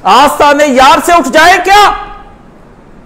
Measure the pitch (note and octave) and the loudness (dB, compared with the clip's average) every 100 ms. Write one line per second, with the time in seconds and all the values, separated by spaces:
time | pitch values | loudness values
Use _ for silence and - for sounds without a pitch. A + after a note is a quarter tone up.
0 | F#3 A#3 C#4+ - D4 C#4+ D4 B3+ C4+ D#4+ | -2 0 0 0 0 0 0 2 2 0
1 | F4 E4+ C4+ D#4 E4+ F#4 F#4 G#4 G4 - | 0 -2 0 0 0 0 0 0 0 -2
2 | - - - - - - - - - - | -14 -20 -20 -20 -20 -20 -20 -20 -20 -20